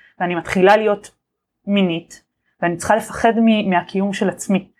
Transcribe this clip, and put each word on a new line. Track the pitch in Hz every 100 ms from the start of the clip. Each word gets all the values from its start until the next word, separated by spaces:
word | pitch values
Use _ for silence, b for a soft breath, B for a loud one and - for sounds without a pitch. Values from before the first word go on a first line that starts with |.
| b b
ואני | 180 175
מתחילה | - 196 185 214
להיות | 214 202 - _ _ _ _ _ -
מינית, | 202 185 165 - - _ _ _ _
ואני | 170 170
צריכה | - 220
לפחד | - - 233 226
מ-, | 226 214 196
מהקיום | 175 175 196 196
של | 190 196
עצמי, | 180 - 190 - _